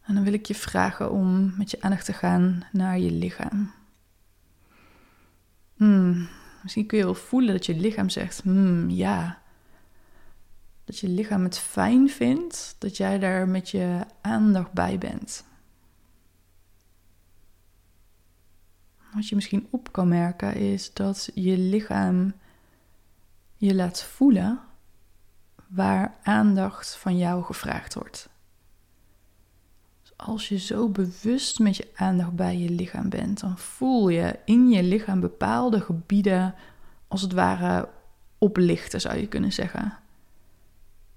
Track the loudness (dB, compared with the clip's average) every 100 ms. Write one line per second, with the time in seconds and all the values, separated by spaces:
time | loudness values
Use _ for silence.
0 | 0 0 2 0 -4 -8 -4 0 0 -2
1 | -2 0 2 4 2 0 -6 -4 -2 -2
2 | -4 -2 2 4 4 2 -2 -2 0 0
3 | 0 0 -4 -4 -4 -4 -4 -8 _ _
4 | _ _ _ _ _ _ _ _ _ _
5 | _ _ _ _ _ _ _ _ 6 6
6 | 4 2 -4 -12 -20 -18 -8 -6 0 0
7 | 0 -2 -2 2 2 0 -2 0 -2 0
8 | -2 -2 -6 -4 2 4 4 2 0 0
9 | 0 0 -4 -8 -20 _ _ -20 -20 -20
10 | _ -20 -20 -20 -20 -20 -20 -18 -16 -8
11 | -4 -2 -2 0 -2 -4 -8 -2 4 6
12 | 4 4 0 0 -4 -10 -12 -8 -8 -2
13 | -2 0 0 0 0 -2 -2 -4 -2 -2
14 | -6 -8 -4 2 4 4 0 -2 -2 -2
15 | -6 -8 -12 -14 -18 _ _ _ _ _
16 | _ _ _ _ _ _ _ _ _ _
17 | _ _ _ -20 -20 _ _ _ _ _
18 | _ _ _ _ _ _ _ _ _ _
19 | -10 -8 -4 -4 -2 -4 -4 -8 -6 0
20 | 2 2 0 -2 -6 -2 -2 -2 -6 -4
21 | -4 -4 -8 -2 0 2 2 0 0 0
22 | 2 2 0 -4 _ _ _ _ _ _
23 | _ _ _ -20 _ -2 2 2 0 -6
24 | -14 2 4 4 2 -4 -8 -20 -20 -20
25 | _ -20 -20 -20 -20 -20 -8 -2 2 2
26 | 0 -4 0 4 4 4 0 -6 -16 -8
27 | -2 0 0 -2 -6 -8 -6 -6 -8 -12
28 | -12 -16 -20 _ _ _ _ _ _ _
29 | _ _ _ _ _ _ _ _ _ _
30 | _ -16 -10 -8 -4 -6 -4 -2 -2 0
31 | -4 -2 -2 -2 -2 2 2 2 -8 -2
32 | 0 2 0 -2 -2 -2 -2 -2 -4 -4
33 | -4 -4 -4 -4 -6 -8 -12 -4 0 2
34 | 4 2 0 -4 4 6 8 6 4 0
35 | 0 -2 -2 -2 -2 0 2 0 0 -6
36 | 0 2 4 2 0 -4 -18 -20 -20 -20
37 | -8 -6 -2 0 0 0 0 0 -2 -12
38 | -20 -20 -20 0 2 4 2 2 -4 -6
39 | -4 -4 -4 -2 -2 -2 -6 -4 -8 -8
40 | _ -20 _ -20 -20 -20 -20 -20 -20 -20
41 | -20